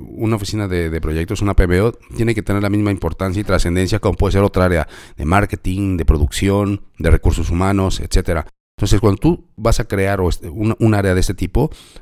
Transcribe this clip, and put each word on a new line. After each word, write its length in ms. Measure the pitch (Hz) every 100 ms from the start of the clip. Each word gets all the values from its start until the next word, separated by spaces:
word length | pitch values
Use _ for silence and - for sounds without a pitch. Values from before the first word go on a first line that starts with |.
| - -
una 200 | 110 110
oficina 320 | 98 107 101
de, 220 | 90 82
de 120 | 80
proyectos, 420 | 78 80 82 104
una 120 | 101 95
P 100 | 92
M 140 | 90
O, 100 | 113 - - -
tiene 180 | 113
que 80 | 110
tener 220 | 90 101
la 60 | 104
misma 180 | 104 104
importancia 500 | 95 85 - 95 92
y 40 |
trascendencia 560 | 98 90 87 90 92 107
como 180 | 104 92
puede 140 | 101
ser 100 | 95
otra 240 | 101 - 90
área 220 | 85 71 - - -
de 100 | 73
marketing, 720 | 98 101 92 - 98 98 90
de 80 | 78
producción, 760 | 78 73 - 95 98 101 101 - -
de 140 | 80
recursos 400 | 82 - - 78
humanos, 480 | 85 95 101 95 85
etcétera. 480 | 82 - 90 82 - - _ -
Entonces, 220 | 98 104
cuando 160 | 107 95
tú 300 | 151 175 - -
vas 240 | 110 113
a 60 | 117
crear 360 | 98 95 98
o 80 | 90
est-, 160 | - 80
un, 300 | 92 110 110
un 160 | 113
área 220 | 104 98 92
de 40 |
este 140 | 87
tipo, 380 | 90 92 113 151 - - -